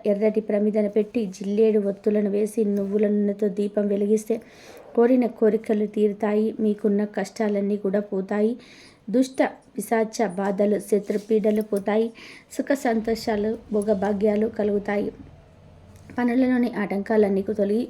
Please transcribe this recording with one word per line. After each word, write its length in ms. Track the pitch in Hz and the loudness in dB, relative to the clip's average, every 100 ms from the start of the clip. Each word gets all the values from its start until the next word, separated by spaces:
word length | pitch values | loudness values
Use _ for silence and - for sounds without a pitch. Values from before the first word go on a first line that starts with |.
| 214 | 0
ఎర్రటి 360 | 202 220 214 | 2 2 0
ప్రమిదను 480 | 220 208 214 214 208 | 0 0 2 0 0
పెట్టి 360 | 214 208 247 202 | 0 0 -2 -4
జిల్లేడు 540 | - 196 208 220 214 | -6 -4 2 4 4
ఒత్తులను 500 | 196 196 214 214 208 | 0 -2 0 2 2
వేసి 360 | 202 214 226 208 | 0 -2 0 0
నువ్వుల 420 | 202 196 208 208 | 0 0 0 2
నూనెతో 400 | 208 202 196 208 | 2 0 0 -2
దీపం 400 | 190 202 214 202 | 0 -2 -2 0
వెలిగిస్తే 540 | 202 208 214 214 226 - - - - - - | 0 2 0 0 -6 -6 -20 -20 -20 -4 2
కోరిన 300 | 240 254 226 | 4 4 2
కోరికలు 600 | - 214 214 - 214 208 | 2 2 2 0 -2 0
తీరుతాయి, 720 | 208 208 202 208 208 220 220 | 0 0 0 0 0 0 0
మీకున్న 460 | 214 208 214 202 208 | 0 0 0 0 0
కష్టాలన్నీ 720 | 208 196 - 214 208 202 208 | -4 -8 -4 -2 0 -2 -2
కూడా 220 | 202 202 | 0 -2
పోతాయి, 580 | 208 190 190 208 214 254 - - - _ - | -2 -6 -4 0 0 -2 -10 -20 -20 _ -2
దుష్ట 340 | 226 262 - | 0 0 0
పిశాచ 840 | 277 - - - - 226 220 - 196 | -2 -2 -14 -12 -2 0 0 -2 -2
బాధలు, 520 | 180 196 196 208 202 | -2 -4 0 0 0
శత్రుపీడలు 840 | - 202 202 208 - 220 214 214 | 0 -2 -2 -6 0 0 2 0
పోతాయి, 520 | 214 196 196 214 226 - - - - | -2 -4 0 0 -2 -6 -20 -20 -10
సుఖ 220 | - 262 | -8 -2
సంతోషాలు, 840 | 277 240 226 220 226 233 208 214 226 - | -2 0 -2 -2 -4 -2 -2 -2 -4 -4
భోగభాగ్యాలు 720 | 208 202 202 202 202 214 208 220 | -2 0 0 0 0 0 0 -2
కలుగుతాయి, 640 | - 208 202 202 202 196 - - - - - - - - - - - | -2 -2 -2 -2 -4 -4 -8 -20 -20 -20 -20 -20 -20 -20 -20 -12 -4
పనులలోని 560 | 247 247 254 247 240 | 0 2 2 2 0
ఆటంకాలన్నీ 680 | 214 202 196 196 220 202 190 | -2 -4 -4 0 2 4 2
తొలగి 460 | 196 208 202 214 247 | -2 -2 0 0 -2